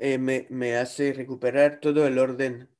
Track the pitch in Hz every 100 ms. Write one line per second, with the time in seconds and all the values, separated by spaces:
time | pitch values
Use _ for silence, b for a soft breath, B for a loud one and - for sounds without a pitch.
0 | 139 131 131 131 - 127 123 120 127 -
1 | 143 135 127 127 - 131 147 147 151 147
2 | 143 131 131 127 135 120 127 _